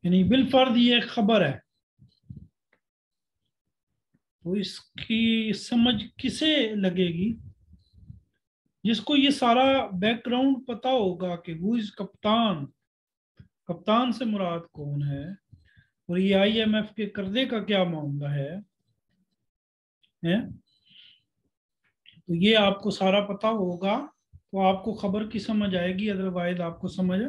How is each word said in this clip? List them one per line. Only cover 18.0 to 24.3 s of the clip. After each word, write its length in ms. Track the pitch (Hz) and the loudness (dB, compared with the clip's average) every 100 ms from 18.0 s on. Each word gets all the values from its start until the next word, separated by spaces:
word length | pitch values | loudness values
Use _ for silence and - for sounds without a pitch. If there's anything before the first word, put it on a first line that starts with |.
| 143 143 143 | -6 -6 -4
है, 340 | 143 139 180 208 _ _ _ _ _ _ _ _ _ _ _ _ _ _ _ | -4 -4 -8 -14 _ _ _ _ _ _ _ _ _ _ _ _ _ _ _
हैं? 360 | 165 190 - - _ _ _ - - _ _ _ _ _ _ _ _ _ - - - | -2 -2 -2 -12 _ _ _ -20 -20 _ _ _ _ _ _ _ _ _ -20 -20 -6
तो 60 | 170 | 2
ये 180 | 202 | 4
आपको 380 | 220 202 196 214 | 6 4 2 -4
सारा 280 | - 190 202 | 0 2 2
पता 260 | 202 196 220 | 0 -2 -2
होगा 480 | 220 180 175 190 226 302 _ _ | -2 -4 -2 -2 -2 -4 _ _